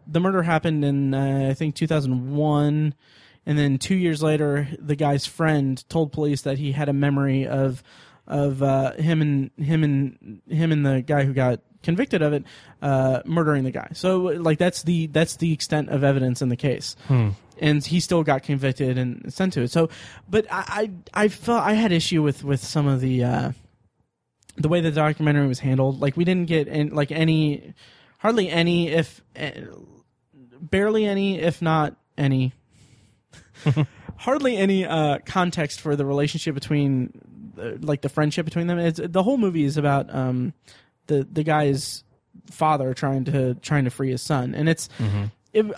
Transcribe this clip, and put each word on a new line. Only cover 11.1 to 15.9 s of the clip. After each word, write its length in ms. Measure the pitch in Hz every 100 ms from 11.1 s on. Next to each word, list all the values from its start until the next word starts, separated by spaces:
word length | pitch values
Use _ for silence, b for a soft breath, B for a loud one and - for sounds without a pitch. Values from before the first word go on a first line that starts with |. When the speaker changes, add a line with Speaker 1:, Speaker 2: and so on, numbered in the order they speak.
| 147
Speaker 1:
who 80 | 139
got 280 | 135 127 120 _ _
convicted 380 | - 175 269 185
of 140 | 151
it, 100 | 147 B B B -
uh, 380 | 147 135 131 131
murdering 400 | - 165 156 143
the 60 | 131
guy. 180 | - -
So, 240 | - 185 185
like, 400 | 180 165 165 151
that's 240 | 180 -
the, 240 | 160 175 160
that's 300 | 151 165 -
the 160 | 170
extent 340 | 151 - 151
of 160 | 143